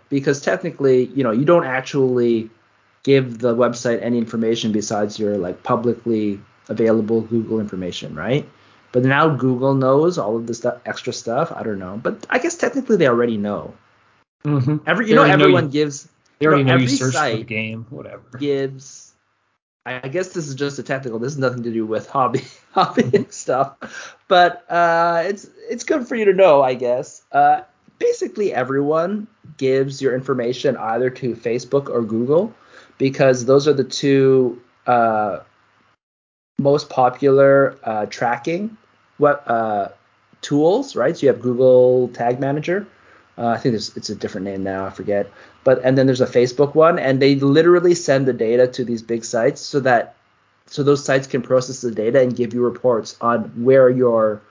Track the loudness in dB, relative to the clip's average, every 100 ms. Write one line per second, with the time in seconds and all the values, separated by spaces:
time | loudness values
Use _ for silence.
0 | -6 -4 -2 -2 -2 -4 -6 -2 2 2
1 | 0 -2 -2 0 4 2 2 -6 -4 -2
2 | 0 2 2 0 -4 _ _ _ _ _
3 | 2 2 2 -4 -2 2 0 0 -4 -2
4 | -2 -2 -4 -4 -2 -2 -2 -4 -4 -4
5 | -4 -4 -4 -2 -6 -8 -4 -2 -2 -4
6 | -4 -2 -2 -6 -12 _ -10 -2 0 0
7 | 0 -2 -2 -4 -2 -6 -6 -8 -10 -10
8 | -12 -10 -4 -4 -6 _ _ _ _ -2
9 | 0 2 2 0 -2 0 0 0 2 2
10 | 2 -2 -4 -4 -6 -6 -6 -6 -10 -10
11 | -8 -8 -6 -4 -4 -6 -8 -8 -10 -8
12 | -8 -8 -2 -2 -2 -4 -4 -4 -2 2
13 | 2 2 0 -2 -4 -6 -10 -18 _ _
14 | _ _ _ _ -2 0 0 -2 -2 -2
15 | 2 4 6 6 6 4 2 -2 -2 -4
16 | -18 _ _ -2 2 2 4 2 2 0
17 | -2 -2 -2 -4 -6 -8 -8 -10 -14 -16
18 | -16 -20 _ -8 -4 -2 -4 -10 -20 -20
19 | -20 _ _ _ _ _ _ _ -12 -12
20 | -8 -6 -6 -8 -10 -6 -6 -6 -8 -8
21 | -6 -8 -8 -2 -4 -2 -6 -4 -4 -6
22 | -4 -2 0 -2 -8 -20 _ -2 0 0
23 | 2 0 -2 -12 -4 -2 -2 -6 -18 -16
24 | -18 -14 0 4 4 0 -4 0 2 2
25 | 0 0 -2 -6 -12 -20 -12 -10 -2 -2
26 | -2 0 2 6 6 8 4 0 -2 -2
27 | -4 -16 _ 2 4 2 -2 _ _ -4
28 | -2 -2 -6 -4 -2 -2 -2 -2 0 0
29 | 0 -4 -10 _ -20 -4 0 0 0 -2
30 | -2 -2 -4 -4 -4 -2 -2 -2 -4 -2
31 | -2 -4 -8 -6 -4 -6 -2 -4 -2 -6
32 | -4 -4 0 0 0 -10 _ -20 _ -4
33 | -4 2 2 2 2 2 4 0 -2 -4
34 | 0 4 4 4 2 -4 _ _ 0 2
35 | 2 0 -4 -6 -12 _ _ _ _ _
36 | _ _ _ _ _ -2 0 0 -2 0
37 | 0 2 2 6 6 6 2 -2 -8 -6
38 | -6 -4 -4 -4 -6 -6 -8 -14 _ _
39 | _ 0 0 0 -2 -2 -2 -2 -4 -10
40 | _ _ _ _ -4 2 2 2 -2 -2
41 | -2 2 0 0 -2 4 6 8 6 4
42 | 0 -2 -2 -2 -2 -2 -2 -4 -6 _
43 | _ _ _ -6 -4 0 -2 -2 -6 -12
44 | -12 -8 -8 -8 -8 -6 -6 -6 -8 -8
45 | -4 -4 -4 -12 -20 _ 2 2 2 2
46 | 2 2 2 2 2 2 0 4 4 4
47 | 0 2 2 2 4 4 6 6 4 0
48 | 2 2 2 0 0 2 2 0 -6 -6
49 | -6 -8 -4 -2 -2 -2 -6 -2 0 0
50 | -2 _ _ _ _ _ _ -2 0 0
51 | 2 -2 -2 -6 0 0 0 -8 -8 -4
52 | 0 2 2 0 -4 -2 -2 0 0 0
53 | -4 -4 -2 -2 -4 -2 4 6 6 4
54 | 2 2 0 -2 _